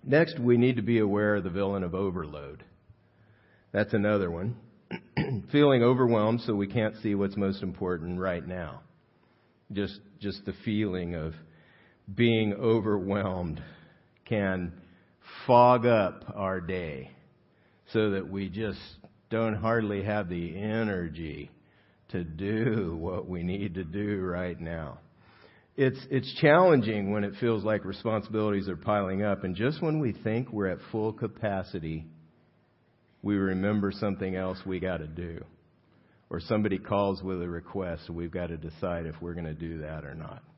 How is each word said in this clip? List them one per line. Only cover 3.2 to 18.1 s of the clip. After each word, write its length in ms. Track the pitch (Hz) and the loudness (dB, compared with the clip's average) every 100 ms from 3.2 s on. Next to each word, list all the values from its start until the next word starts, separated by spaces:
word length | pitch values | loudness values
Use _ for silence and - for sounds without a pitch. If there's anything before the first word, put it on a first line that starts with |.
| _ _ _ _ _ | _ _ _ _ _
That's 220 | 101 107 | 0 2
another 360 | 110 104 104 90 | 2 4 2 2
one. 260 | 82 101 120 - _ _ | -2 -4 -6 -14 _ _
<clears throat> 600 | - - - - 214 - | -16 -6 -4 -2 -2 0
Feeling 300 | 147 147 131 | 4 6 6
overwhelmed 600 | 117 127 127 113 107 117 | 6 6 4 4 4 2
so 120 | 117 | 0
we 140 | 104 98 | 0 0
can't 280 | 120 107 107 | 0 0 -2
see 140 | 110 101 | -2 0
what's 200 | 98 104 | 0 0
most 280 | 98 98 | -2 0
important 560 | 92 87 92 87 82 90 | -6 -4 -4 -2 -4 -4
right 260 | 95 87 76 | -2 -4 -6
now. 360 | 92 80 - - _ _ _ _ _ _ _ _ | -8 -8 -10 -18 _ _ _ _ _ _ _ _
Just, 280 | 101 98 - - - | -4 -4 -6 -20 -10
just 260 | 104 95 - | -8 -6 -8
the 80 | - | -6
feeling 520 | - 107 107 92 87 85 | -2 0 0 -2 -4 -4
of 180 | 78 80 - - _ _ _ _ - | -6 -8 -18 -20 _ _ _ _ -12
being 400 | 98 120 113 107 | 2 4 6 2
overwhelmed 1080 | 101 117 113 104 101 92 101 98 92 87 - - - - _ _ _ - | 2 2 2 2 0 0 0 0 -2 -4 -6 -10 -20 -20 _ _ _ -4
can 480 | 110 98 92 87 - - _ _ _ - - - | 0 0 0 -4 -10 -20 _ _ _ -20 -12 6
fog 400 | 120 123 123 120 | 8 10 8 6
up 360 | 113 95 - - 104 | 6 4 0 -12 -4
our 260 | 95 95 | -2 -2
day 480 | 85 92 82 67 64 - _ _ _ _ _ _ _ | -4 -4 -4 -8 -12 -18 _ _ _ _ _ _ _
so 200 | 113 107 | 2 2